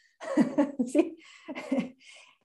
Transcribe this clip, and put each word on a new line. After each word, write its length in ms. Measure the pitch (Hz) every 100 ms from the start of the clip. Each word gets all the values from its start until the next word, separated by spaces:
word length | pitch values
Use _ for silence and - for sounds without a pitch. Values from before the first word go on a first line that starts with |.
| _ -
<laughs> 680 | - 539 - - 277 - 240
Sí. 320 | 294 - - - - - 294 - 269 - - - - - _